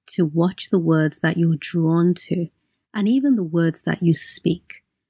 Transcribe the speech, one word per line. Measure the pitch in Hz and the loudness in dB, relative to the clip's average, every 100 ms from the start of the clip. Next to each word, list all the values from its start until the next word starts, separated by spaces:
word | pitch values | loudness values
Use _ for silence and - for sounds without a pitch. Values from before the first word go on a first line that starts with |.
| - | -10
to | - | -2
watch | 160 156 180 - - | 0 2 0 -2 -2
the | 190 | 0
words | 165 160 156 - | 2 2 2 0
that | 165 170 | -2 0
you're | 165 156 | 0 0
drawn | - 170 160 165 175 | -2 -2 2 2 2
to | 175 - 185 165 _ _ _ _ | 0 -4 -6 -6 _ _ _ _
and | 220 202 | -4 0
even | 262 285 | 2 2
the | 240 | 0
words | 170 170 165 - | 0 0 0 0
that | - 165 | -6 0
you | 170 | 2
speak. | 160 - - 170 165 - - _ _ | 2 -2 -4 -2 -2 -6 -20 _ _